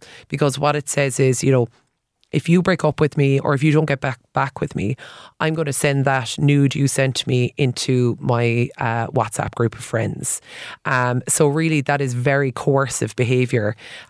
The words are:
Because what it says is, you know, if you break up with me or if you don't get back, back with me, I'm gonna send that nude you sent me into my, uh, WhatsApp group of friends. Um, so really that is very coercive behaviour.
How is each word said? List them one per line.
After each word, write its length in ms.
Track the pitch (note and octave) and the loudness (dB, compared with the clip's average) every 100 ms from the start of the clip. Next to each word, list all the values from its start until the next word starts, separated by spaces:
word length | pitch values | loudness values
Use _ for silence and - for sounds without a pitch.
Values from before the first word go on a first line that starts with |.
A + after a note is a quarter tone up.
| - - - | -10 -20 -10
Because 300 | C#3+ D3 C3 | -2 0 2
what 180 | D3 D3 | 0 0
it 120 | - | -2
says 320 | - C#3 B2+ | -2 0 2
is, 240 | C3 B2+ | 2 2
you 80 | - | 2
know, 160 | C3 A#2 _ _ _ _ _ _ | 2 2 _ _ _ _ _ _
if 180 | C3 - | -4 2
you 140 | F3+ | 2
break 220 | F3+ E3+ | 2 2
up 160 | D#3 - | 0 0
with 160 | D#3 - | 0 2
me 240 | C#3 C3+ | 2 2
or 140 | - | 0
if 80 | C#3+ | 0
you 100 | D#3 | 2
don't 140 | D3 D#3 | 2 2
get 140 | C#3 | -2
back, 180 | C#3 B2 _ | -4 -8 _
back 280 | - C3+ - | -4 -4 -4
with 160 | - - | -8 -4
me, 200 | G2+ C3 - - - - | -6 -6 -10 -20 -20 -6
I'm 140 | D#3+ | -4
gonna 180 | D#3+ D3+ | -2 -4
send 320 | C3 D3+ C#3 | -2 0 2
that 340 | C3+ C3+ A#2 - | 2 0 -2 0
nude 360 | D3 C#3+ C#3 | 2 4 4
you 140 | D3+ C#3 | 2 0
sent 380 | - C3+ - - | 0 0 -2 -2
me 280 | B2+ B2 - | 0 0 0
into 600 | C3+ A#2+ - B2+ B2 - | -2 -2 0 2 0 0
my, 480 | - A#2+ A#2+ A#2 B2 - | 0 0 2 0 -2 -4
uh, 280 | A#2+ A#2 A2+ | -4 -2 -2
WhatsApp 460 | - A2 - - | -2 -2 -2 -6
group 200 | - A#2 | -2 -2
of 100 | - | -2
friends. 560 | - A2+ G#2+ - C3+ - - - - - | -6 -4 -4 -6 -8 -8 -10 -18 -18 -10
Um, 380 | - C3 B2 B2 - | -2 0 0 -2 -2
so 180 | - D3+ | 2 2
really 340 | D3 D#3+ D#3 | 2 0 0
that 180 | C3+ C#3+ | 0 0
is 140 | C3+ | -2
very 380 | B2 B2+ C#3 C#3 | -2 0 2 0
coercive 640 | - - C3+ C3+ - A2 - | -2 0 2 0 -2 -4 -2
behaviour. 600 | A#2+ B2+ B2 B2 G#2 G#2+ - - - | 0 2 2 0 -2 -4 -12 -20 -6